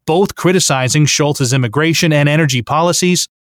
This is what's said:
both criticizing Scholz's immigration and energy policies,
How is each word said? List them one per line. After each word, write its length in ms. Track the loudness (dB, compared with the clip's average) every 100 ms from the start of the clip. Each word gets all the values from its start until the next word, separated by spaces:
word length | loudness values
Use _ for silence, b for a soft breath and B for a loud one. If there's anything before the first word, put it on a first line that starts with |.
| -2
both 260 | 0 0
criticizing 720 | -2 0 0 0 0 0 2 2
Scholz's 480 | 2 -2 0 -2
immigration 580 | 0 0 0 0 0 0
and 160 | 2 2
energy 360 | 2 0 -2
policies, 640 | -2 -2 0 0 0 0 -4 _